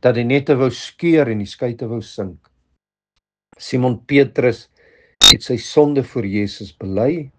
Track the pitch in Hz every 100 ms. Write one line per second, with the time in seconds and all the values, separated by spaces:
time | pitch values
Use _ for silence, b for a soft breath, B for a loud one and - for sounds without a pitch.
0 | 127 117 120 139 139 139 131 113 - _
1 | 170 160 135 110 101 - 123 117 117 117
2 | 107 - 98 82 _ _ _ _ _ _
3 | _ _ _ _ _ _ - 127 127 120
4 | _ 139 139 - 123 113 - b b b
5 | b b - - - 123 - - 147 143
6 | 131 127 101 101 104 - 95 - 98 95
7 | 120 170 143